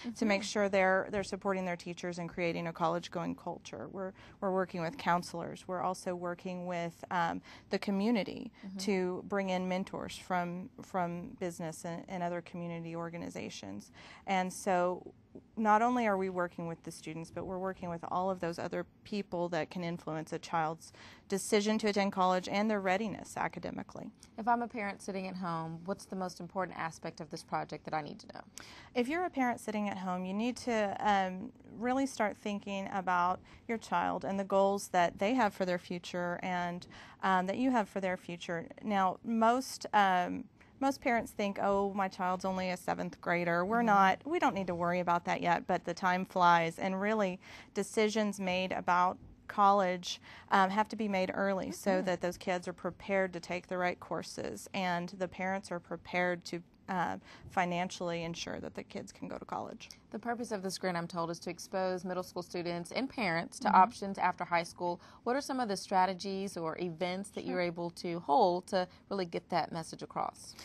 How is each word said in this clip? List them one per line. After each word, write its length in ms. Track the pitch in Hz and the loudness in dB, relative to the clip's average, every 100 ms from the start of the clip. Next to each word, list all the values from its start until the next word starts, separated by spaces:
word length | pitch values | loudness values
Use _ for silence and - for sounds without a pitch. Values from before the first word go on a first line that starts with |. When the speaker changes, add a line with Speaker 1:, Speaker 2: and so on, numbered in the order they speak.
| 240 220 | -10 0
Speaker 1:
to 80 | 220 | 2
make 160 | 196 | 2
Speaker 2:
Mm-hmm. 60 | 208 | 2
Speaker 1:
sure 220 | 220 196 | 2 4
they're, 380 | 196 185 190 - | 6 6 4 2
they're 120 | 208 | -2
supporting 420 | 190 190 196 190 185 | -4 -4 -2 0 -2
their 100 | 175 | -4
teachers 420 | - 170 180 175 | -6 -6 -6 -6
and 100 | 170 | -6
creating 380 | - 175 170 170 | -2 0 0 -4
a 80 | |
college-going 600 | 165 165 170 170 175 170 170 | 0 0 0 -2 -4 -4 -4
culture. 520 | - - - - 110 | -6 -10 -10 -10 -10
We're, 200 | 196 190 - - - | -8 -8 -10 -20 -4
we're 100 | 202 | 0
working 300 | 185 185 180 | 2 0 -2
with 160 | 165 - | -4 -2
counselors. 640 | 190 175 170 170 170 143 - | 2 2 2 -8 -8 -10 -6
We're 160 | 180 | -2
also 320 | 180 185 - 180 | 0 -2 -4 -4
working 500 | 175 175 185 180 175 | -4 -6 -6 -8 -4
with, 400 | 175 170 - - | -4 -4 -8 -4
um, 320 | 180 170 180 - - - | 0 0 -2 -8 -20 -4
the 80 | 190 | -2
community 760 | - 196 208 233 - - - - 196 | 0 2 4 2 0 -6 -12 -12 -14
Speaker 2:
Mm-hmm. 120 | 196 | -6
Speaker 1:
to 440 | 190 190 180 180 - | 0 2 2 -2 -2
bring 220 | 202 190 | 0 2
in 200 | 180 185 | 0 0
mentors 480 | 185 190 - - - | 0 -2 -6 -8 -10
from, 540 | - 180 175 180 185 - | -2 -2 -2 -4 -10 -14
from 560 | - 190 175 170 170 - | -6 -2 -2 -4 -8 -6
business 460 | 180 170 165 165 175 | -6 -4 -8 -6 -8
and, 180 | 170 - | -8 -8
and 160 | 190 | -4
other 180 | 175 175 | -2 -4
community 540 | 170 180 175 170 165 165 | -6 -8 -6 -6 -8 -6
organizations. 960 | 170 170 185 180 214 - - - - - - - - | -8 -8 -8 -8 -10 -10 -10 -12 -14 -20 -20 -14 -2
And 260 | 190 185 | 0 0
so 600 | 180 208 180 180 180 - - - - - - | -2 2 4 4 0 -8 -18 -20 -20 -12 0
not 240 | 214 214 | 4 6
only 260 | 240 247 220 | 6 4 2
are 80 | 196 | 2
we 140 | 190 | 0
working 360 | 180 175 - 170 | 0 -2 -2 -6
with 160 | 160 | -6
the 80 | - | -10
students, 380 | - - 160 165 | -12 -10 -10 -8
but 160 | 175 170 | -8 -6
we're 140 | 185 | -4
working 300 | 190 185 180 | -4 -4 -6
with 160 | 170 - | -6 -2
all 200 | 180 185 | 0 0
of 100 | 185 | 0
those 180 | 170 170 | -2 -2
other 280 | 165 175 170 - | -4 -4 -6 -12
people 460 | - 208 196 175 175 | -6 -6 -2 -2 0
that 200 | 170 151 | 0 -2
can 140 | 185 | -4
influence 480 | 170 170 - 160 160 | -4 -4 -4 -6 -6
a 80 | 165 | -8
child's 540 | - 165 156 165 - - - - - | -2 0 0 -2 -10 -20 -20 -20 -4
decision 500 | 196 - 214 208 220 | -4 2 2 4 2
to 100 | 214 | 2
attend 260 | 202 196 | 2 2
college 340 | 196 185 185 185 | 4 4 4 2
and 240 | 202 214 | 0 2
their 80 | 214 | 2
readiness 560 | 190 185 220 - - - | 2 2 0 -6 -8 -4
academically. 760 | - - 170 - - - - - - - | -2 -2 -6 -8 -10 -12 -14 -14 -18 -6
Speaker 2:
If 100 | 220 | 0
I'm 140 | 240 | 0
a 60 | 233 | 0
parent 340 | 240 202 190 | -4 -6 -6
sitting 260 | - 190 190 | -6 -6 -6
at 80 | 185 | -6
home, 460 | 185 165 165 165 | -4 -4 -4 -8
what's 220 | 175 202 - | -6 -6 -6
the 100 | 190 | -6
most 240 | 185 180 | -6 -6
important 380 | 170 196 180 - | -8 -4 -4 -4
aspect 420 | 165 - 165 - | -6 -6 -10 -10
of 100 | 165 | -10
this 120 | 160 | -10
project 400 | - 160 156 151 | -4 -4 -4 -8
that 100 | - | -4
I 80 | 156 | -4
need 160 | 147 - | -4 -12
to 80 | - | -14
know? 140 | - - - - - - | -18 -16 -18 -18 -18 -6
Speaker 1:
If 160 | 254 247 | -2 0
you're 160 | 330 359 | 0 0
a 40 | |
parent 300 | 269 247 233 | 2 0 0
sitting 300 | - 214 208 | -4 -2 -2
at 80 | 196 | -2
home, 260 | 185 180 | -2 -2
you 100 | 185 | -2
need 220 | 202 240 240 | 0 0 -2
to, 380 | - 220 202 - | 0 2 2 2
um, 500 | 208 202 185 185 - - - - | 4 4 2 -2 -10 -12 -16 -4
really 280 | 240 254 269 | 0 2 0
start 320 | - 208 - | 2 0 0
thinking 500 | 214 202 202 196 196 | -4 -4 -4 -6 -2
about 480 | 196 180 180 180 185 - - - | -2 2 4 4 2 -6 -16 -6
your 100 | 226 | -6
child 460 | - 175 185 180 | 0 0 2 0
and 160 | 143 196 | -2 -2
the 60 | 196 | 2
goals 420 | 196 196 202 - | 4 6 4 0
that 300 | 185 170 - | 4 4 2
they 140 | 202 | 2
have 200 | 262 214 | 4 2
for 120 | - 185 | 2 0
their 140 | 180 | 0
future 600 | - 175 - 180 175 175 | -2 -8 -4 -4 -2 -2
and, 440 | 185 180 175 175 - - - - | -2 -2 -2 -6 -10 -18 -18 -2
um, 220 | 196 185 185 | 4 4 4
that 100 | 196 | 2
you 140 | 262 | 4
have 180 | 247 196 | 4 2
for 100 | 202 | -2
their 160 | 190 180 | -2 -2
future. 520 | - 175 - 170 - - | -6 -10 -4 -6 -6 -10
Now, 360 | - 202 185 - - | 0 2 2 0 -2
most, 600 | 226 226 247 262 - - | 4 6 4 0 -8 2
um, 520 | 214 196 185 180 - - - - - | 4 6 4 2 -4 -8 -18 -20 -2
most 180 | 269 269 | 0 0
parents 320 | 285 233 202 | 0 0 0
think, 260 | - 202 196 | -4 -4 0
"Oh, 320 | 202 196 202 | 2 2 2
my 160 | 196 190 | 0 -2
child's 340 | - 180 185 | 0 -2 0
only 260 | 190 185 185 | 0 -2 -2
a 60 | 185 | -2
seventh 460 | - 170 180 - | -2 -2 -4 -4
grader. 420 | - 170 175 170 | 0 2 2 2
We're 140 | 180 233 | 2 2
Speaker 2:
Mm-hmm. 80 | 233 | 6
Speaker 1:
not, 360 | 202 190 190 277 | 8 8 6 0
we 140 | 349 | 2
don't 140 | 311 | 2
need 140 | 180 185 | 2 -2
to 80 | 170 | 0
worry 240 | 175 180 | 2 2
about 240 | 175 175 | 2 2
that 160 | 185 170 | 2 0
yet," 260 | 175 170 - | 2 2 2
but 200 | 180 - | -2 0
the 80 | |
time 320 | 170 185 180 185 | 0 2 2 0
flies, 520 | 190 175 170 165 165 | 6 8 8 6 0
and 220 | 190 190 | -2 0
really 400 | 202 220 196 180 - - - | 0 2 2 -2 -12 -20 -8
decisions 680 | - 196 - 214 214 214 196 | -4 -2 2 4 4 0 0
made 320 | 190 180 185 | 0 0 0
about 440 | - 180 175 180 - - - - | -2 2 4 4 2 -10 -20 -6
college, 720 | - 202 202 180 180 180 - - - - | 6 8 8 6 2 -4 -8 -12 -20 2
um, 180 | 202 190 | 6 6
have 200 | 202 208 | 4 0
to 80 | 214 | 0
be 100 | 214 | 0
made 240 | 190 185 | 2 2
early 380 | - 196 190 - | 2 2 0 -2
so 200 | - 202 | -2 2
Speaker 2:
Mm-hmm. 140 | 185 190 | 2 2
Speaker 1:
that 120 | 175 | 0
those 180 | 175 175 | -2 -2
kids 300 | - 180 175 | -2 -2 -2
are 60 | |
prepared 580 | 170 180 - - 196 190 | -6 -6 -6 0 2 2
to 60 | 175 | -2
take 280 | - 175 - | -6 -6 -4
the 100 | 180 | 0
right 220 | 180 - | 0 0
courses 640 | - 165 185 - - - - | -4 -4 -4 -6 -6 -6 -6
and 360 | 202 180 175 175 196 | -4 0 0 -4 -6
the 120 | 180 | -6
parents 420 | - 185 196 - | -4 -2 -2 -4
are 80 | 175 | -8
prepared 640 | - 170 - 180 180 175 - | -6 -10 -4 0 2 0 -4
to, 160 | 175 - - - | -10 -10 -20 -6
uh, 280 | 185 160 98 - - - | -2 -2 -4 -10 -20 -4
financially 760 | - 175 175 180 - 175 170 | 0 0 0 -2 -4 -4 -2
ensure 360 | 165 170 - - | -4 -6 -6 -6
that 160 | - - | -8 -10
the 80 | |
kids 300 | - - - | -12 -12 -12
can 160 | - 180 | -12 -10
go 80 | 202 | -10
to 80 | - | -8
college. 440 | - - 226 - - - | -6 -6 -10 -16 -20 -14
Speaker 2:
The 80 | 220 | -10
purpose 340 | 233 233 240 | -6 -6 -4
of 80 | 208 | -4
this 160 | 190 - | -4 -2
grant, 180 | 190 175 | -2 -2
I'm 120 | 170 | -4
told, 220 | 175 165 | -4 -4
is 100 | 170 | -4
to 100 | - | -8
expose 560 | 170 - 190 185 185 180 | -8 -6 -2 0 -2 -2
middle 180 | 180 | -4
school 200 | 180 185 | -4 -8
students 480 | 175 175 175 170 170 | -6 -4 -4 -4 -4
and 160 | - 262 | -4 -4
parents 500 | - 196 165 180 - | -2 0 0 -2 -2
to 80 | - | 6
Speaker 1:
Mm-hmm. 80 | 185 | 8
Speaker 2:
options 420 | 185 - 196 196 | 8 4 -6 0
after 280 | 180 175 180 | 0 0 0
high 180 | 170 | 0
school. 380 | 175 - 175 170 - - | 0 -4 -2 -2 -8 -6
What 120 | 233 262 | -2 -2
are 60 | |
some 180 | 285 262 | 0 -2
of 80 | 233 | 0
the 80 | 190 | -2
strategies 800 | - 190 185 185 196 190 196 185 | 2 4 4 2 -4 -4 -4 -4
or 220 | 160 - | -4 -2
events 520 | 180 160 180 185 202 | -4 -2 -2 -2 -6
that 120 | - | -8
Speaker 1:
Sure. 80 | - | -4
Speaker 2:
you're 100 | 180 | 0
able 280 | 175 170 175 | 0 0 -6
to 280 | - 180 170 | -4 -4 -4
hold 480 | - 143 185 175 - | 4 8 8 6 0
to 200 | 190 180 - - | 0 0 -6 -6
really 160 | 196 180 | -4 -2
get 240 | 180 - | -4 0
that 240 | 175 151 | 0 0
message 300 | 165 160 - | -4 -8 -10
across? 520 | 147 - - - - - | -8 -4 -6 -6 -18 -16